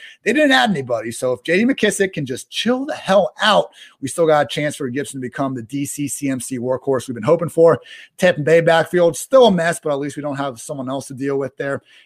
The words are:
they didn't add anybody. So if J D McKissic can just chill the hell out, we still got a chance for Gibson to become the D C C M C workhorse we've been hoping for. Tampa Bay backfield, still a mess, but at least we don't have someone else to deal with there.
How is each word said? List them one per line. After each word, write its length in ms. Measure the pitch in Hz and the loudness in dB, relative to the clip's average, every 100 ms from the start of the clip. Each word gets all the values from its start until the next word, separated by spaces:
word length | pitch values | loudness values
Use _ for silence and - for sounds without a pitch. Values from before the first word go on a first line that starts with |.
| - - | -14 -8
they 100 | 190 | -2
didn't 180 | 254 294 | 2 4
add 180 | 262 240 | 4 2
anybody. 420 | 165 123 117 113 | 0 -2 -4 -4
So 220 | 117 127 | -4 -4
if 80 | 123 | -4
J 160 | - 175 | 0 0
D 80 | 240 | 2
McKissic 480 | 269 214 - 196 | 2 0 0 -2
can 140 | 175 135 | -4 -8
just 240 | 127 - | -8 -10
chill 340 | - 214 254 285 | -6 -2 -2 -4
the 80 | |
hell 400 | - - 196 175 - | -8 2 2 2 0
out, 300 | 208 190 - _ - - | 2 2 2 _ -20 -10
we 60 | 131 | -8
still 200 | - 160 | 0 2
got 180 | 151 143 | 4 2
a 20 | |
chance 280 | - 147 - | -2 -6 -4
for 120 | 135 | -6
Gibson 320 | 123 139 139 | -6 -8 -8
to 60 | 127 | -10
become 300 | - 139 127 | -6 -6 -6
the 80 | |
D 200 | 113 143 143 | -8 -6 -6
C 220 | - 143 | -6 -8
C 220 | - 143 | -6 -6
M 100 | 131 | -6
C 200 | - 131 | -6 -8
workhorse 480 | 123 127 - 131 - | -4 -4 -2 -4 -4
we've 80 | 120 | -6
been 80 | |
hoping 260 | 123 165 170 | 0 2 0
for. 320 | - 165 175 - - - - | 4 4 4 -2 -20 -18 0
Tampa 240 | 185 151 | 0 2
Bay 200 | 143 165 | 4 4
backfield, 560 | 160 165 156 175 170 156 | 6 4 2 2 2 0
still 300 | - 269 233 | 2 6 6
a 40 | |
mess, 280 | 185 165 165 | 4 0 -2
but 120 | 156 | -2
at 80 | 139 | -4
least 160 | 143 143 | -4 -8
we 60 | |
don't 160 | 143 139 | -8 -6
have 240 | 139 120 | -6 -8
someone 280 | - 143 127 | -12 -10 -6
else 180 | 135 - | -8 -8
to 80 | 127 | -8
deal 220 | 139 139 | -4 -2
with 200 | 135 - | -4 -6
there. 240 | 139 139 _ - | -6 -6 _ -20